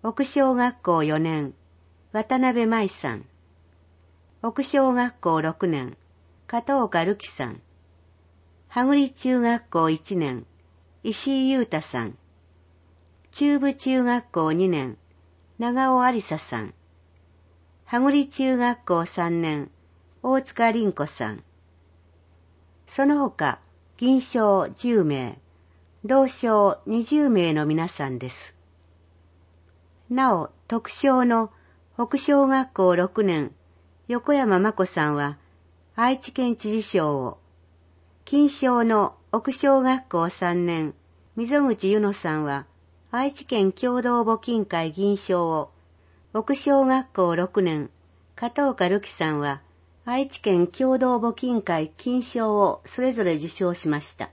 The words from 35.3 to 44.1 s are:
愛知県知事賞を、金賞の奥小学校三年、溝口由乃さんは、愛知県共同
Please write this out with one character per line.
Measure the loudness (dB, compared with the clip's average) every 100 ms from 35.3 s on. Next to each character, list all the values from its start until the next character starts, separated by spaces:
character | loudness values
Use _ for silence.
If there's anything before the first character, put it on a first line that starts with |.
| -6 _ _ _ _ _ -2
愛 | 0 0
知 | -6
県 | -4 -2 -2
知 | -4
事 | -4
賞 | 0 0 0 -2
を、 | -6 -10 _ _ _ _ _ _ _ _
金 | -2 2 2
賞 | 2 0 2
の | 2 2 0 -4 _
奥 | -4 -4
小 | 0 4 4
学 | 4 0 -2
校 | -2 -2
三 | -2 -2 0
年、 | 0 -2 -4 -8 _ _ _ -8
溝 | -2 0
口 | 2 0 0
由 | 2
乃 | 0
さ | -2 -4 -4
ん |
は、 | -4 -6 -10 _ _ _ _
愛 | -4 -4
知 | -6
県 | -4 0 0
共 | 0 -2 0
同 | 0